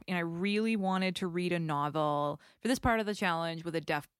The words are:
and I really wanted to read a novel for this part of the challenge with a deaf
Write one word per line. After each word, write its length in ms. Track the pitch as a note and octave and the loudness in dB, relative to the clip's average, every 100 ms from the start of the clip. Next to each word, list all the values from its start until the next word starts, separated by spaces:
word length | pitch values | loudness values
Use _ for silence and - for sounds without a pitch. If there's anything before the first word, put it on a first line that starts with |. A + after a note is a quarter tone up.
| - | -4
and 100 | F3+ | -2
I 40 | |
really 560 | E3+ E3+ G3+ G#3 A3+ A3+ | -2 -2 0 0 2 0
wanted 400 | F#3 F#3+ F#3+ F3+ | 0 0 0 0
to 100 | F#3 | -2
read 260 | E3+ F3 | 0 0
a 60 | F3 | 0
novel 840 | D#3+ C#3+ D3 D#3 D3+ D3 D3 D3 - _ | 0 0 0 2 2 2 0 -4 -10 _
for 80 | A3+ | -2
this 100 | B3+ | 2
part 220 | B3+ A3+ | 2 2
of 60 | G#3 | 0
the 100 | G3+ | 0
challenge 480 | F#3+ E3 E3 E3 | 0 0 -2 -4
with 100 | E3+ | -4
a 60 | D#3+ | -4
deaf 280 | D3+ D3+ - | -2 -4 -4